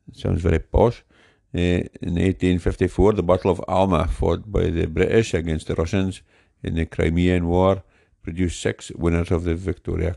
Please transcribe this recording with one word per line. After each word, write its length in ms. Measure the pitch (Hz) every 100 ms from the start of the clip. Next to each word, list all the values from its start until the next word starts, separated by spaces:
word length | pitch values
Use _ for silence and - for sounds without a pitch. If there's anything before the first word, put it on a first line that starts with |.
| -
Sounds 280 | - 98 90
very 180 | 90 82
posh. 440 | - 90 113 - _ _ _ _ _
Eh, 320 | 90 87 90 - -
in 160 | 85 85
eighteen 400 | 92 - 90 87
fifty-four, 540 | - - 92 - 98
the 100 | 101
Battle 260 | 87 92 98
of 120 | 82 -
Alma, 400 | 92 98 80 80
fought 440 | - 90 87 107
by 180 | 90 87
the 160 | 82 82
British 480 | 90 90 113 110
against 320 | - 82 80 -
the 60 |
Russians 480 | 85 82 98 95 - _ _ _ _
in 140 | 87 82
the 100 | 80
Crimean 600 | - 82 85 90 90 85
War, 360 | 90 95 95 - _ _ _
produced 400 | - 85 90 -
six 300 | 107 - -
winners 400 | - 85 85 85
of 140 | 85 87
the 100 | 85
Victoria 600 | 92 - 87 85 85